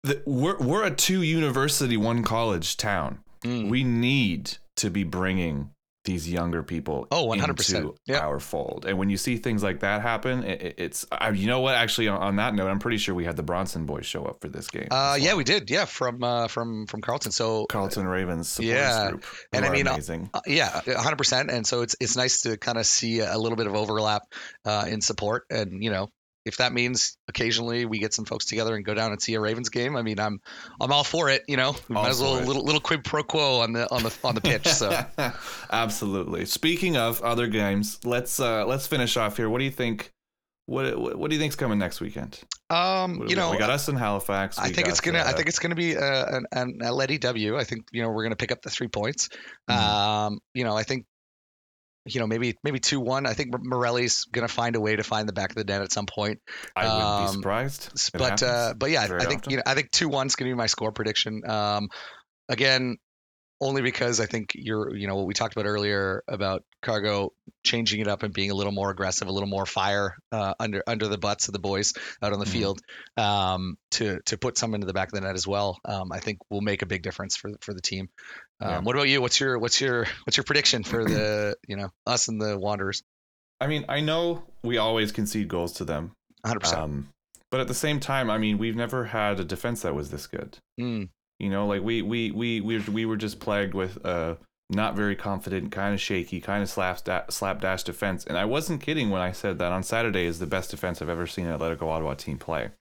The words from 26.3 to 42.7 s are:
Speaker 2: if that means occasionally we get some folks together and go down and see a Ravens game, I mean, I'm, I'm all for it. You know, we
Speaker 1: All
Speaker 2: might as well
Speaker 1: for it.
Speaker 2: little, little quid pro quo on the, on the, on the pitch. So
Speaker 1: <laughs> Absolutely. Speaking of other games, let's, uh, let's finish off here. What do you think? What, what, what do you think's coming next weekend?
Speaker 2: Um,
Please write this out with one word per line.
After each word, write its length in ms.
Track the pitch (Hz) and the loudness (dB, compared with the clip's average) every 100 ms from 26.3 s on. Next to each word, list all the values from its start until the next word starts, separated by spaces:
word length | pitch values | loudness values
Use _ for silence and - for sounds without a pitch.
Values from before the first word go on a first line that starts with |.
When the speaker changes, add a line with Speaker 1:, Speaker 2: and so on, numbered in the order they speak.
| _ 113 | _ -10
Speaker 2:
if 120 | - | 0
that 140 | 127 | 0
means 460 | 120 123 123 - - - | 2 0 2 0 -4 -8
occasionally 580 | - 117 113 117 120 117 | -2 0 0 0 -2 0
we 140 | 110 | 0
get 140 | 107 | -2
some 100 | - | -2
folks 220 | 107 113 - | -4 -4 -2
together 280 | 110 113 | 0 0
and 100 | 110 101 | 0 0
go 80 | 104 | 0
down 160 | 113 | 0
and 100 | 104 | 0
see 120 | - 113 | 0 0
a 60 | |
Ravens 280 | 107 113 120 | 2 0 -2
game, 260 | 120 123 139 | -2 0 0
I 40 | |
mean, 180 | 113 104 | 0 0
I'm, 200 | 107 101 - - - - | 0 -2 -10 -16 -16 -2
I'm 120 | 127 | 4
all 120 | 143 | 4
for 260 | 143 165 147 | 4 2 4
it. 140 | 135 - | 4 4
You 80 | 135 | 2
know, 180 | 131 127 - | 2 0 -2
we 60 | 117 | 0
Speaker 1:
All 60 | |
Speaker 2:
might 60 | 123 | 2
as 120 | 127 | 2
well 160 | 135 127 | 2 2
Speaker 1:
for 40 | |
it. 60 | 127 | 2
Speaker 2:
little, 160 | 135 | 2
little 180 | 139 151 | 2 2
quid 220 | - 160 | 2 0
pro 200 | - 151 | 2 -2
quo 360 | 147 156 143 123 | 0 2 4 4
on 140 | 113 | 4
the, 180 | 117 120 | 2 0
on 80 | 123 | 0
the, 140 | 113 - | 0 0
on 120 | 131 110 | 0 2
the 60 | |
pitch. 240 | 165 110 - | 2 4 4
So 220 | - 107 110 - - | 4 2 0 -2 -2
Speaker 1:
<laughs> 160 | 127 117 - - - | -2 -4 -10 -12 -2
Absolutely. 760 | 113 117 104 104 98 82 87 87 | 0 2 0 -2 -2 -2 -4 -2
Speaking 520 | - 156 170 185 147 | 0 2 2 2 4
of 240 | 117 113 | 2 0
other 260 | 117 117 117 | 0 2 2
games, 520 | 107 101 98 104 - | 2 2 2 0 -4
let's, 360 | 120 123 123 - | -2 0 0 0
uh, 260 | 123 110 107 | 2 2 2
let's 220 | 135 - | 0 0
finish 300 | 147 120 127 | 0 2 2
off 200 | 107 104 | 2 2
here. 120 | 110 | 0
What 100 | 120 | 2
do 60 | 135 | 0
you 60 | |
think? 400 | 135 120 107 - _ _ _ _ _ - | 0 -2 -2 -8 _ _ _ _ _ -6
What, 320 | 131 135 113 | 0 0 0
what, 180 | 123 - | -2 -2
what 120 | 147 | -2
do 60 | 156 | 0
you 60 | |
think's 140 | 151 - | 0 0
coming 240 | 131 104 | 0 2
next 200 | 90 - | 0 -4
weekend? 400 | 85 - - - - - | -8 -8 -10 -14 -16 -16
Speaker 2:
Um, 480 | _ | _